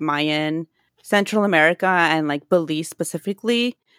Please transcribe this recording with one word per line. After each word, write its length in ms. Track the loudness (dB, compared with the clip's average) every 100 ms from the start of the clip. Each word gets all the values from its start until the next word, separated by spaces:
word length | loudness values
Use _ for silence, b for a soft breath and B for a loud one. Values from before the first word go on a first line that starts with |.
Mayan. 640 | -4 -2 0 -2 -2 -4 -8 _ _ _
Central 440 | -2 0 0 0
America 420 | 2 4 4 2 0
and, 400 | 2 2 0 -2
like, 220 | -4 0
Belize 400 | 0 0 -4 -6
specifically 880 | -8 -8 -8 -8 -6 -2 0 -2 -6 _